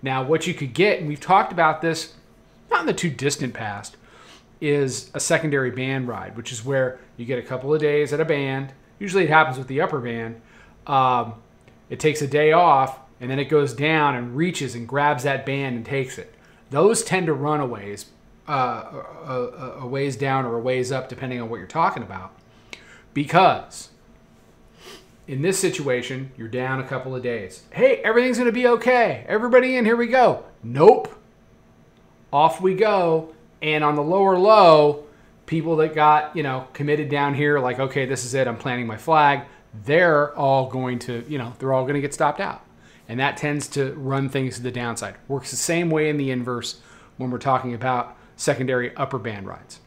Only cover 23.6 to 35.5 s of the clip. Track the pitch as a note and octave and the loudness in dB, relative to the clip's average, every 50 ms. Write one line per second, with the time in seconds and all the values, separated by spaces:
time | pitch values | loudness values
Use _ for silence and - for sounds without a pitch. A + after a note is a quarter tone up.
23.6 | - - - - - - _ _ _ _ _ _ _ _ _ _ _ _ _ _ | -6 -14 -18 -20 -20 -20 _ _ _ _ _ _ _ _ _ _ _ _ _ _
24.6 | _ _ _ _ - - - - - _ _ _ _ - C#3 C3 D3 F#3 F#3 - | _ _ _ _ -20 -20 -20 -20 -20 _ _ _ _ -10 -8 -2 -2 -2 0 0
25.6 | - F3+ - - D3 C#3 B2+ B2 A#2+ - C3+ C3 C3+ C3+ - - A2+ A2+ A2+ B2 | 0 0 -2 -2 -2 -2 -2 -2 -2 -6 -8 -10 -10 -12 -12 -14 -12 -8 -6 -4
26.6 | B2+ C3 C3 C3 C3 C3+ C#3 B2+ - C3 C3 B2+ B2 B2 A#2 A2+ G2+ F#2 - - | -4 -2 -4 -4 -4 -6 -6 -8 -6 -6 -8 -6 -4 -4 -6 -6 -8 -12 -16 -20
27.6 | - _ - - A3+ C4+ B3 - - G#3 A3 A#3+ B3 B3+ B3 G#3+ B3 A#3+ G#3+ B3 | -20 _ -2 4 4 4 4 4 0 2 2 4 4 2 0 0 0 0 0 2
28.6 | B3 A#3+ A#3+ A3+ - A#3 B3+ B3 A#3 F#3+ C#3 A2 - - F3 G#3+ A#3 B3 A#3 B3+ | 2 4 2 4 4 4 4 4 4 2 0 -4 -6 -4 -2 -2 0 6 6 6
29.6 | B3+ C4 C4 B3+ A#3 G#3 A#3 A#3 A#3+ A3+ A#3 C4 B3 G3 - - - - - _ | 6 6 0 2 2 2 2 2 0 2 4 4 6 4 4 0 -6 -16 -20 _
30.6 | - A2+ A#2+ C3+ D#3 G#3 B3+ - - - - - _ _ _ _ _ _ _ _ | -12 -8 2 8 8 8 8 8 2 -6 -12 -16 _ _ _ _ _ _ _ _
31.6 | _ _ _ _ _ _ _ _ _ _ _ _ _ _ - C#3+ D#3 D#3+ - - | _ _ _ _ _ _ _ _ _ _ _ _ _ _ 2 4 4 4 2 2
32.6 | F#3 F#3+ F#3 D#3+ A3 G#3+ G#3 G3 F3+ E3 D#3+ D#3+ D#3+ D#3+ - - - _ _ _ | 0 0 2 4 2 2 4 2 2 2 2 0 -2 -4 -18 -20 -20 _ _ _
33.6 | - D#3 D#3 D3+ C#3+ C#3+ D3+ D3 D3 D3+ F3+ G3 G3 G3 F#3 F3+ F#3 G#3 A3 G#3+ | -4 -2 0 2 2 2 2 0 0 0 2 2 4 4 4 4 6 8 8 10
34.6 | F#3+ E3+ D#3 D3+ D3 D3 C#3+ C#3+ - - - _ - - _ _ _ - | 10 10 10 8 8 4 2 0 -8 -18 -20 _ -20 -20 _ _ _ -4